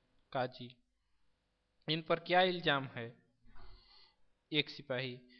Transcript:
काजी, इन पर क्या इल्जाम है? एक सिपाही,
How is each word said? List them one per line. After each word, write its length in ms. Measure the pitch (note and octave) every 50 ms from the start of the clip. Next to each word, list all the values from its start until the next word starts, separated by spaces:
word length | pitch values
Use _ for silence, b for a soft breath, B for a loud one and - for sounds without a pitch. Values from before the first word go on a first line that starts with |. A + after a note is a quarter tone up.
| _ _ _ _ _ _
काजी, 360 | - C3 B2+ A#2+ B2 - B2 A#2+ - _ _ _ _ _ _ _ _ _ _ _ _ _ _ _ _ _ _ _ _ _ - -
इन 140 | D#3 E3
पर 160 | D#3+ - E3+ D#3+
क्या 200 | - - F3 F3+ F#3
इल्जाम 440 | F#3 F3+ F3 E3 D#3 C#3+ C#3 C3 B2 -
है? 100 | B2 A#2 A#2 - _ _ _ _ _ _ - - B B B B B B B B B B B B B - _ _ _ _ -
एक 180 | D#3 D3+ C#3+ -
सिपाही, 480 | - - C#3 - C3 B2 C3 B2+ B2 B2+ - B B